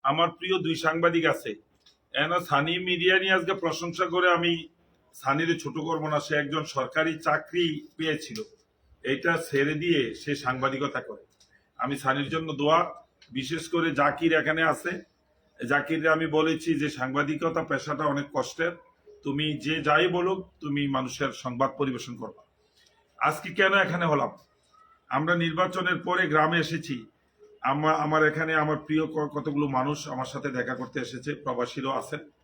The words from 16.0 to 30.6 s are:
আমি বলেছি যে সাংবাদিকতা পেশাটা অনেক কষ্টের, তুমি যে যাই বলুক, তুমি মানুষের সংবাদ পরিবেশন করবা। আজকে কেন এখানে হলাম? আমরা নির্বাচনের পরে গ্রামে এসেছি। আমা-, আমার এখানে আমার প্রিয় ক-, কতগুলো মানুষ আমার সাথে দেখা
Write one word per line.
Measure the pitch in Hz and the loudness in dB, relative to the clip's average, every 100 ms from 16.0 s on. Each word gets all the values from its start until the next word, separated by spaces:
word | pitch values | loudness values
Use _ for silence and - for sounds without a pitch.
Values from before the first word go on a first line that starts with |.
| 160 160 | 4 2
আমি | 160 156 | 4 2
বলেছি | 156 160 165 147 | 2 0 0 0
যে | 147 131 | 0 -2
সাংবাদিকতা | 131 139 143 151 165 165 - | -2 0 0 0 0 -2 -2
পেশাটা | 139 151 147 151 | -4 -2 -2 0
অনেক | 143 143 | 0 -2
কষ্টের, | 143 127 - 165 170 - _ - - | -2 -2 -2 -4 -4 -20 _ -20 -10
তুমি | 143 139 151 147 | -6 -2 -2 -2
যে | 143 156 143 | -2 0 4
যাই | 151 175 175 | 4 4 2
বলুক, | 180 190 - _ | 0 -2 -6 _
তুমি | 151 143 143 135 | -4 -2 0 0
মানুষের | 127 - 127 - | -4 -4 -4 -4
সংবাদ | 127 120 135 - | -8 0 0 0
পরিবেশন | 135 120 - 113 | -4 -4 -8 -12
করবা। | 110 - _ _ _ _ _ _ _ - | -12 -14 _ _ _ _ _ _ _ -2
আজকে | 147 254 175 175 | 0 0 -6 2
কেন | 190 196 | 4 6
এখানে | 185 170 170 | 2 2 2
হলাম? | 147 120 - _ _ _ _ _ _ _ | 2 0 -4 _ _ _ _ _ _ _
আমরা | 131 160 175 | -2 2 2
নির্বাচনের | 165 156 185 180 180 170 180 | 2 2 0 0 0 0 0
পরে | 180 170 | 0 4
গ্রামে | 156 156 170 | 4 4 2
এসেছি। | 156 165 - 127 - _ _ _ - - | 0 -4 -6 -8 -10 _ _ _ -20 -4
আমা-, | 127 143 156 156 | 0 2 2 2
আমার | 151 156 151 | 2 4 4
এখানে | 151 160 160 | 2 0 2
আমার | 151 151 - | 2 0 0
প্রিয় | 156 156 | 0 0
ক-, | 156 147 | -2 -4
কতগুলো | 147 156 143 147 131 | -4 -2 0 0 0
মানুষ | 139 147 143 | 0 -2 -6
আমার | 131 127 | -6 -6
সাথে | 135 139 | -6 -6
দেখা | 127 | -4